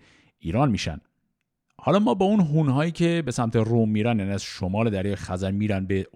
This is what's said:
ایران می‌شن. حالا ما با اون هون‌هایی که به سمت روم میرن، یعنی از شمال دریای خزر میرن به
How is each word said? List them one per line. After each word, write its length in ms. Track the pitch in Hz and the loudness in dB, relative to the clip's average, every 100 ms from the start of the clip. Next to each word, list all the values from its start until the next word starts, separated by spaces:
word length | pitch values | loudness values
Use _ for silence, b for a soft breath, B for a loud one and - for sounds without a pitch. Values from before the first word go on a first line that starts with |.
| b b b _ | b b b _
ایران 320 | 85 101 143 | -4 0 0
می‌شن. 260 | 98 - 73 - _ _ _ _ _ _ - | 0 -4 -10 -16 _ _ _ _ _ _ -6
حالا 200 | - 190 | 0 2
ما 140 | 214 | 2
با 120 | 208 196 | 2 2
اون 140 | 214 | 2
هون‌هایی 520 | 165 156 147 131 165 | 2 2 2 2 0
که 320 | 165 170 170 135 | 0 0 0 -2
به 60 | |
سمت 240 | 123 117 117 | -2 0 0
روم 340 | 110 117 110 | 2 2 2
میرن، 300 | 107 113 113 | 2 0 0
یعنی 120 | 98 | -2
از 120 | 98 | -4
شمال 460 | - - 92 101 117 | -6 -6 -2 0 0
دریای 260 | 98 101 98 | 0 -2 -4
خزر 360 | - 90 95 | -6 -4 -2
میرن 340 | 101 107 95 95 | 0 0 0 0
به 220 | 95 95 | -2 -2